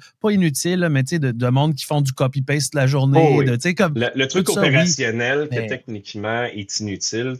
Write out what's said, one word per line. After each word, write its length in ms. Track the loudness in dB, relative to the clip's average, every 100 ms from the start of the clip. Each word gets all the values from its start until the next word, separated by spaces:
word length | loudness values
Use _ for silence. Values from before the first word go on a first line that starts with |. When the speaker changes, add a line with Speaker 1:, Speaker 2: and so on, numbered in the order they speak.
| -8 _
Speaker 1:
pas 100 | 0
inutiles, 480 | 2 2 0 -2 0
là, 100 | 2
mais 140 | 0
tu 140 | 0 0
sais, 20 |
de, 140 | -2
de 160 | 0 0
monde 260 | 2 2
qui 100 | 0
font 160 | -2 -2
du 120 | 0
copy-paste 640 | 0 -2 -2 -2 -2 -2 0
la 100 | 2
journée, 340 | 2 4 4
Speaker 2:
Oh 180 | 6 4
oui. 40 | 2
Speaker 1:
de, 100 | 0
tu 60 |
sais, 120 | 0
comme 180 | 0 0 0
Speaker 2:
Le, 120 | -2
le 140 | 0 -2
truc 180 | 0 0
Speaker 1:
tout 60 |
ça, 60 | 2
oui. 60 | 2
Speaker 2:
opérationnel 800 | 4 2 0 -2 0 0 0 -2
que 80 | -4
Speaker 1:
Mais 100 | -4
Speaker 2:
techniquement 800 | -6 -10 -12 -10 -8 -4 -4
est 340 | -4 -8 -8 -8
inutile, 580 | -6 -6 -6 -4 -6 -6